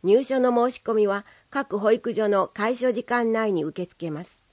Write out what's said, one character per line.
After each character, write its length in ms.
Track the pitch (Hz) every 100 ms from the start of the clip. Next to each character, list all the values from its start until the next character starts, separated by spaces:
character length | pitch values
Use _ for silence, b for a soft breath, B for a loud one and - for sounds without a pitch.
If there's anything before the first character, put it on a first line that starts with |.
入 200 | 180 220
所 160 | 277 262
の 120 | 254
申 240 | 240 240 254
し 60 |
込 100 | -
み 140 | 220 208
は、 180 | 202 b b b
各 300 | 277 - 202
保 120 | 220
育 220 | 220 -
所 140 | 208 208
の 200 | 202 185
開 280 | - 214 240
所 160 | 254
時 120 | 226
間 280 | - 240 226
内 200 | 220 220
に 120 | 180
受 220 | 151 175 175
け 40 |
付 180 | - 170
け 40 |
ま 120 | 151
す。 180 | 180 - _